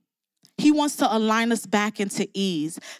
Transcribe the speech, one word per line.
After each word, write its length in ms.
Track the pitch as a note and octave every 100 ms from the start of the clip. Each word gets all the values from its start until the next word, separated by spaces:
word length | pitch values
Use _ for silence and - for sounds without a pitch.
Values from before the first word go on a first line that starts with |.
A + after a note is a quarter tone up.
| _ _ _ _ _ - D4 D4+
Wants 220 | D4 -
to 180 | C#4 A3
align 360 | A3 A3 A#3
us 140 | A#3 F#3+
back 340 | G#3 G#3 G#3+
into 280 | G3+ - F#3+
ease. 460 | G3 G3 D#3+ D#3 - -